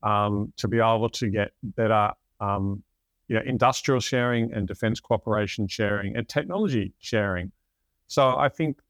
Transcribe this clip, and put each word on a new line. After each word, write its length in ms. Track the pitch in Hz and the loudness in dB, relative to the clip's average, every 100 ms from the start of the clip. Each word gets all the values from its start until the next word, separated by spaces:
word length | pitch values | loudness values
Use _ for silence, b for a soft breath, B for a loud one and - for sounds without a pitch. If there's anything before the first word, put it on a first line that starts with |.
um, 480 | 107 104 104 101 104 - | 0 2 2 0 -4 -4
to 100 | 110 | -2
be 120 | 117 | 2
able 280 | 113 113 113 | 4 4 0
to 180 | - 117 | -2 -2
get 220 | 104 101 - | 0 -2 -4
better, 480 | 113 95 113 107 104 - _ _ | -10 -2 2 4 2 -2 _ _
um, 420 | 101 101 98 98 - _ _ _ _ | -2 -2 -2 -4 -10 _ _ _ _
you 80 | 110 | -4
know, 40 | 135 | -2
industrial 560 | 123 120 131 - 131 | 2 2 2 0 0
sharing 500 | - 127 123 120 113 | 0 0 0 0 0
and 160 | 113 95 | -2 -6
defence 320 | 110 113 110 | -2 -2 -2
cooperation 680 | - 113 - 107 104 - 98 | -2 -2 0 -2 -2 -4 -6
sharing 500 | - 104 101 98 113 | -2 -2 0 -4 -6
and 100 | 113 | -4
technology 680 | 147 151 185 214 123 98 - | -4 -2 -2 0 0 -2 -8
sharing. 540 | - 113 101 90 92 - _ _ _ _ _ | -4 0 0 -2 -6 -12 _ _ _ _ _
So 280 | - 135 127 | 2 2 4
I 120 | 143 | 0
think 300 | - 156 139 _ | 0 -4 -4 _